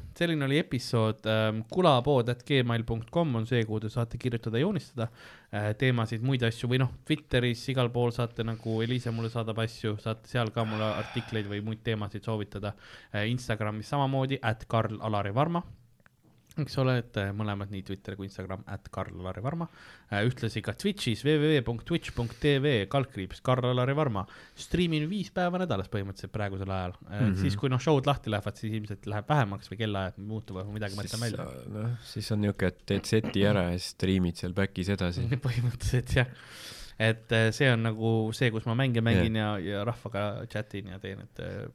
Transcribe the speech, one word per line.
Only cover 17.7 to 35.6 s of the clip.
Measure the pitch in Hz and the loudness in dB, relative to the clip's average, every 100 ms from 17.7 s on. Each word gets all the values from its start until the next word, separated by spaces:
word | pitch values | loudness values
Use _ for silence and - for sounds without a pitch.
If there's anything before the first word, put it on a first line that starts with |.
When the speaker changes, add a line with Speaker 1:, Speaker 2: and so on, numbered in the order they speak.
| 98 95 | -8 -8
Speaker 1:
Twitter | 95 - 98 | -10 -8 -8
kui | 98 | -10
Instagram, | - 92 95 - | -8 -8 -8 -8
at | 98 - | -10 -8
Karl | - 95 90 | -8 -6 -6
Alari | 92 95 123 | -8 -4 -4
Varma. | 165 170 - - - - | -4 -6 -10 -20 -20 -4
Äh, | 101 113 | 2 2
ühtlasi | 127 113 107 104 | 2 -4 -4 -4
ka | |
Twitchis, | - 202 202 - 107 | -2 -2 0 -2 0
W | 139 156 | 2 4
W | 151 | 4
W | 151 | 4
punkt | 117 117 - | 2 -4 -2
twitch | 170 - - | -4 -2 -4
punkt | 117 - | -4 0
T | 151 139 | 2 4
V, | 147 120 95 | 4 2 2
kaldkriips | 139 123 104 92 - - | 0 0 -4 -8 -4 0
Karl | 127 123 | 2 4
Alari | 123 123 | 2 2
Varma. | 139 147 101 90 - - - | 2 2 0 -4 -10 -20 -16
Striimin | - 175 175 156 151 | -2 2 2 2 0
viis | 208 - | -2 -4
päeva | - 180 180 | 0 0 0
nädalas | 180 98 98 | 0 0 -2
põhimõtteliselt | 107 98 95 95 | -4 -4 -8 -8
praegusel | 104 101 95 95 | -4 -4 -4 -2
ajal. | 95 90 - - | -2 -4 -6 -10
Äh, | 104 | 2
Speaker 2:
Mhm. | 110 95 | 2 4
Speaker 1:
siis, | 95 101 | 2 2
kui, | 139 | 2
noh, | 127 | 2
show'd | 165 143 139 | 4 4 4
lahti | 135 - | 0 0
lähevad, | 104 104 - | -2 -2 -6
siis | 110 | -4
ilmselt | 110 104 101 104 | -4 -6 -8 -6
läheb | 104 104 | -6 2
vähemaks | 151 104 104 - | 2 2 -2 -8
või | 98 | -4
kellaajad | 110 98 92 - | -2 0 -2 -4
muutuvad | 101 110 98 92 98 | -8 -8 -6 -8 -6
või | 107 | -6
midagi, | 104 101 | -6 -6
ma | 98 | -6
Speaker 2:
Siis | |
Speaker 1:
mõtlen | 113 117 | -4 -4
välja. | - - | -4 -8
Speaker 2:
sa-, | 64 - 104 | -10 -10 -4
noh, | 113 120 - 110 | -4 -4 -6 -8
siis | 104 | -2
on | 107 | 2
niuke, | 104 - 92 | 2 4 0
et | - - | 0 0
teed | 98 - | 0 4
seti | 110 - 98 101 | 2 4 4 4
ära | 104 87 | 6 2
ja | 90 | 0
siis | - | -4
striimid | - 95 95 90 85 | -2 2 4 2 0
seal | 90 92 | -4 0
back'is | 98 - 92 | 0 0 0
edasi. | 101 90 90 120 127 | 0 0 0 -2 0
Speaker 1:
<laughs> | 127 | 0
Põhimõtteliselt, | 120 | 0